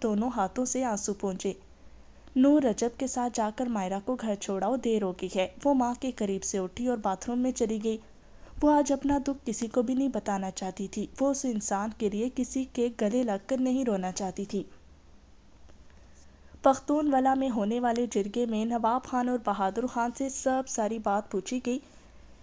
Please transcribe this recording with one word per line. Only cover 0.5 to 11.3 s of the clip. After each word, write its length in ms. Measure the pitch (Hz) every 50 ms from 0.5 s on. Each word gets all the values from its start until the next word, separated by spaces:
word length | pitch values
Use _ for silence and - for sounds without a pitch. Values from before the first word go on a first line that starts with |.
| - 254 254
से 180 | 247 - 254
आंसू 300 | 262 240 208 196 - 214
पोंछे। 480 | 202 - 208 196 185 190 - 196 180 - - - - - - - - - - - - - - - -
"नूर 300 | 254 262 285 294 302 277
रजब 300 | 233 202 - 226 240 -
के 120 | - 269 254
साथ 220 | - 254 247 247
जाकर 380 | 240 240 214 214 214 - 254 247
मायरा 300 | 233 202 185 185 190 196
को 180 | 196 247 254
घर 180 | 247 226 220 202
छोड़ाओ, 420 | 202 - - 196 190 190 214 262
देर 260 | 247 - 233 220 208
हो 100 | 202 185
गई 180 | 180 - 190 180 -
है।" 180 | 190 185 - - - -
वो 100 | 285 285
माँ 200 | 254 240 240 247
के 160 | - - 254
करीब 300 | 240 - 214 196 196 190
से 180 | - - - 190
उठी 300 | 185 185 - - 247 247
और 80 | 247
बाथरूम 420 | 226 214 196 190 185 - 240 240 247
में 140 | 254 254
चली 260 | 254 - 240 202 220 214
गई। 220 | 214 226 220 220 - - - - - - - - - - - -
वो 100 | 196 196
आज 220 | 196 294 277 -
अपना 260 | 277 269 - 277 285 277
दुख 180 | 269 277 269 - -
किसी 220 | 240 208 - 233 214
को 140 | - 254
भी 120 | 226 247 262
नहीं 140 | 262 277 262
बताना 420 | 254 208 - 214 196 190 190 190
चाहती 380 | 185 - 196 190 185 - 196 190
थी। 200 | - 214 202 - - -
वो 100 | 269 277